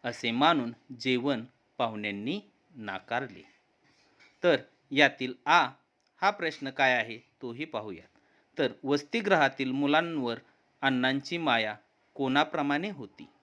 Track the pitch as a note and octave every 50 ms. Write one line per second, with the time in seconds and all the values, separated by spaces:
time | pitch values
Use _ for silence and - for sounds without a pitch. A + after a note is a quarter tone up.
0 | - B2 A#2 - - A#2 A2+ B2 C#3+ E3 E3+ C#3+ A#2+ A#2+ A#2+ _ _ _ C3 A#2
1 | - C3 B2+ B2 B2 C#3+ C3+ A2 A#2 C3 _ _ _ _ _ - B2 A2+ A2 G#2+
2 | G#2 G#2 G2+ G2+ G#2 C3 F3 G#3 G3+ _ _ _ _ _ _ B2+ G#2+ G2+ F#2+ F#2+
3 | - - A#2 B2 C3+ A#2+ F#2+ F2+ - _ _ _ _ _ _ _ _ _ _ _
4 | _ _ _ _ - _ _ _ - F3 D3+ B2+ - _ _ _ _ _ C#3 C#3
5 | D3 C3+ - - C3 B2+ B2 _ _ D3 E3 F3 D#3+ C#3+ C3 _ _ _ _ _
6 | _ _ _ _ F#3 G3+ G3+ G3+ E3+ D#3+ D3+ - C#3+ C3+ C3 - C3+ C3 B2+ A#2+
7 | A2 A#2 A2 A#2 _ _ _ _ C3+ A#2+ A#2 B2+ D#3 D#3 D3+ C3+ A2 G#2+ F2+ D#2+
8 | - _ _ _ _ _ _ _ _ _ _ - D3 B2 - _ - C3+ C#3+ C#3+
9 | D3 - - A#3 G3 G#3 G3 D#3+ C#3+ C3+ C3 - C3+ C3 B2+ C#3 C#3+ C#3+ D3 D#3
10 | E3+ E3+ E3 D3 B2+ A#2 A#2 A2+ - _ _ _ _ _ _ _ C3+ C3+ C3 B2+
11 | B2+ C3 C3+ C#3 C#3 - F3 E3+ E3 C#3+ A#2+ A2+ A2 G#2+ G#2+ - _ _ _ _
12 | _ _ _ - C#3 C3 C3 C#3+ D#3 - - D#3+ C#3+ C#3+ C#3+ D3 F3+ G#3+ F#3+ C#3+
13 | A#2 G2+ _ - G2 - _ _